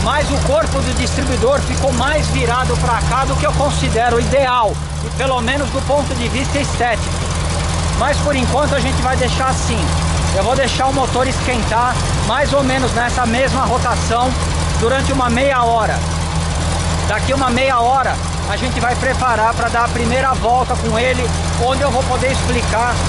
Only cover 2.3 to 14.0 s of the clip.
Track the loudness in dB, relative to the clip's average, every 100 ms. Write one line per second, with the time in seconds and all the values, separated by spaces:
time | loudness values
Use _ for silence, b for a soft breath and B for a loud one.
2.3 | 0 0 0 0 0 0 0 0 0 0
3.3 | 0 0 0 0 0 0 0 2 2 2
4.3 | 2 2 2 0 -2 -6 -6 -6 -4 0
5.3 | 0 0 0 -2 -2 0 0 0 -2 -2
6.3 | -2 -2 -2 -2 0 0 0 -2 -2 -2
7.3 | -2 -2 -2 -2 -2 0 0 0 2 0
8.3 | 0 2 2 2 2 0 0 0 0 0
9.3 | 0 0 0 0 0 0 0 0 0 0
10.3 | 0 2 2 0 2 0 2 0 0 0
11.3 | 0 -2 -2 0 2 2 0 0 0 0
12.3 | 0 2 2 2 0 0 0 0 0 0
13.3 | 2 0 0 0 0 0 0